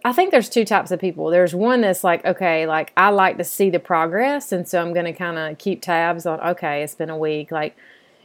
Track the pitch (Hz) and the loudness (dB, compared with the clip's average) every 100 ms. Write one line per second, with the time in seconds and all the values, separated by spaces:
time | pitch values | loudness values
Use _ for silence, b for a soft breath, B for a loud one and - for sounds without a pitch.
0 | 240 247 381 294 196 240 214 202 - 180 | -2 2 4 4 2 0 2 2 0 -2
1 | 185 165 156 175 180 175 226 254 208 180 | -4 -4 2 4 4 2 2 2 2 2
2 | 185 170 - 175 185 160 160 156 151 - | 2 2 0 0 0 0 0 -2 0 4
3 | 196 202 190 - 175 - 196 170 - 165 | 4 6 2 0 -4 0 2 0 0 0
4 | 165 190 262 285 - 180 175 180 170 175 | 0 0 0 -2 -4 -6 -2 -2 -2 -2
5 | 170 165 175 165 156 151 202 185 - 165 | -4 -6 -6 -6 -8 -6 -6 -6 -2 0
6 | 170 170 170 160 170 175 160 147 147 - | 0 -2 -4 -4 -4 -4 -4 -4 -6 -6
7 | 160 156 156 151 147 160 151 - b b | -8 -4 -4 -4 -6 -6 -6 -8 b b
8 | b b | b b